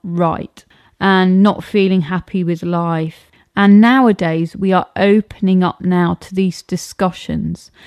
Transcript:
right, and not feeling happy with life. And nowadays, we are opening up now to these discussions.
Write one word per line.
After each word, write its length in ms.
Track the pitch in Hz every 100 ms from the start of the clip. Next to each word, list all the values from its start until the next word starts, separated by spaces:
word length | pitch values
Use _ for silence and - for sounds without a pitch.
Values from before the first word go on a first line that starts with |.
right, 640 | 185 170 170 - - - _ _ _ -
and 420 | 196 190 185 185
not 220 | 202 -
feeling 380 | - 214 190 185
happy 420 | 151 180 - 196
with 180 | 170 170
life. 680 | 175 170 170 165 160 - _ _ _ -
And 240 | 202 202
nowadays, 760 | 226 262 247 202 170 165 165
we 200 | - 196
are 140 | 185 - -
opening 640 | 202 214 208 - 190 185
up 180 | 180 -
now 340 | 180 180 170
to 200 | 175 -
these 260 | 190 190 -
discussions. 1080 | - 185 - - 185 - - - 160 170 - _